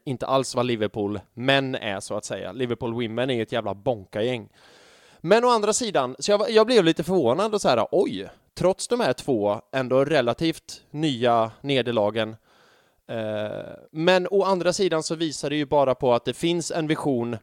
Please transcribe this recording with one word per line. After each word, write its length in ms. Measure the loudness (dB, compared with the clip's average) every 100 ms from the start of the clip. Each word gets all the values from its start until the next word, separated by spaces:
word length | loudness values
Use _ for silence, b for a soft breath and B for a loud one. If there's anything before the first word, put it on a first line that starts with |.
inte 220 | -8 -6 0
alls 280 | 0 0
vad 120 | -2 0
Liverpool 540 | 0 -2 -2 -4 -4 -10
män 400 | -4 2 2 0
är, 260 | -4 -6 -6
så 140 | -6
att 100 | -8
säga. 280 | -6 -8 -8
Liverpool 400 | -4 -4 -2 -4
Women 360 | -4 -4 -2 -2
är 40 |
ju 80 | -2
ett 100 | -2
jävla 220 | -4 -4
bonkagäng. 760 | -4 -4 -6 -6 -4 -2 -4 -8 _ b b b b b b
Men 240 | 2 4
å 40 | 6
andra 240 | 4 2
sidan, 440 | 0 0 0 0 -2
så 120 | 0
jag, 200 | 2 4
jag 160 | 4 6
blev 180 | 6
lite 200 | 4 2
förvånad 500 | 0 2 2 2 0
och 60 | 0
så 80 | 2
här: 180 | 2 2
oj, 360 | 2 0 -4 -10 -16 _
trots 340 | 0 0 0 -2
de 120 | 0
här 120 | 0
två 480 | 0 0 0 2 0 -4
ändå 320 | -4 0 2
relativt 800 | 4 2 2 0 -2 -4 -10 -20 _
nya 600 | -4 -2 0 2 4 2 -4
nederlagen. 760 | -2 0 0 2 2 0 -4 -8 b b b b b b -10
Eh, 640 | -8 -6 -4 -6 -8 -12 -16 -12
men 380 | -2 2 2 2
å 120 | 0
andra 280 | 2 0 -2
sidan 300 | -4 -2 -2
så 120 | -4
visar 360 | -4 -6 -6 -6
det 60 | -4
ju 100 | 0
bara 280 | 2 2
på 200 | 2 2
att 100 | 2
det 100 | 0
finns 360 | -4 -2 -2 -4
en 160 | -4 -2
vision 500 | -2 0 -2 -2 -6